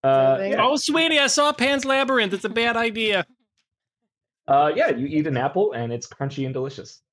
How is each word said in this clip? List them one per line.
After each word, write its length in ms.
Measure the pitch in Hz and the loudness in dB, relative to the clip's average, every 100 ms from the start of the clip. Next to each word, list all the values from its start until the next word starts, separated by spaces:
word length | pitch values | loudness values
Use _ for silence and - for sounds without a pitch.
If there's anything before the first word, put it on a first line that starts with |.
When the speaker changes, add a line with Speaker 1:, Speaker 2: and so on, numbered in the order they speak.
Speaker 1:
Uh, 60 | - | 4
Speaker 2:
Is 60 | |
that 180 | - - | 4 4
a 60 | - | 2
thing? 100 | 196 | 0
Speaker 1:
yeah. 120 | - | 2
Speaker 3:
Oh, 120 | 233 294 | 2 2
sweetie, 420 | - 311 330 311 | 0 0 2 2
I 80 | 277 | 2
saw 260 | 285 294 | 2 0
Pan's 320 | 294 269 277 | 2 0 0
Labyrinth. 480 | 269 269 269 262 208 | 0 0 2 2 0
It's 140 | 190 214 | -2 -4
a 20 | |
bad 300 | 226 233 233 | -2 0 0
idea. 480 | 233 220 220 202 - _ _ _ _ _ _ _ _ _ _ _ - | -2 -2 -2 -2 -4 _ _ _ _ _ _ _ _ _ _ _ 0
Speaker 1:
Uh, 240 | 139 151 | 2 2
yeah, 140 | 202 320 | 2 0
you 160 | 120 139 | 0 -2
eat 200 | 151 151 | -2 -2
an 100 | 131 | -2
apple 360 | 135 185 208 | -2 0 -2
and 200 | 120 117 | -2 -6
it's 140 | 117 - | -6 -10
crunchy 400 | - 139 143 135 | -8 -8 -6 -6
and 80 | |
delicious. 480 | 131 135 135 - - _ | -4 -8 -10 -18 -20 _